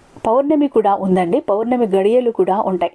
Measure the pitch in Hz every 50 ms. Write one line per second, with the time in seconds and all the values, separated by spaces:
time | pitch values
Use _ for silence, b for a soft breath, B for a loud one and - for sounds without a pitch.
0 | - _ _ - - 226 220 262 277 285 311 294 294 277 - 233 208 202 196 190
1 | 190 190 185 190 180 170 175 277 320 - 202 202 226 233 254 247 240 214 185 196
2 | 190 202 233 247 247 240 220 - 190 175 185 202 - - 190 175 175 170 -